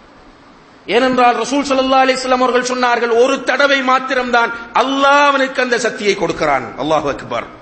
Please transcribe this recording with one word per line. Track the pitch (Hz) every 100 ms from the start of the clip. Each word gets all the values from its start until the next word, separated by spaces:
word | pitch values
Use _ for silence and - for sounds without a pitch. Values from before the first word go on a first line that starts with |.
| - - - - - - - - -
ஏனென்றால் | 214 262 254 240 220
ரசூல் | 226 285
ஸல்லல்லாஹு | 277 262 262 262 262
அலைஹி | 254
வஸல்லம் | 254
அவர்கள் | 254 254 240 247 254
சொன்னார்கள், | 247 233 240 233
"ஒரு | 262 269
தடவை | - 262 277 277
மாத்திரம்தான் | 254 262 262 262 247 240 226 - -
அல்லாஹ் | - 262 277 277 285 285
அவனுக்கு | 277 262 262
அந்த | 247 233
சக்தியை | 214 - 208
கொடுக்கிறான்." | 196 170 - 156 135 113 98
அல்லாஹு | 143 156 143
அக்பர். | 127 117 117 101 -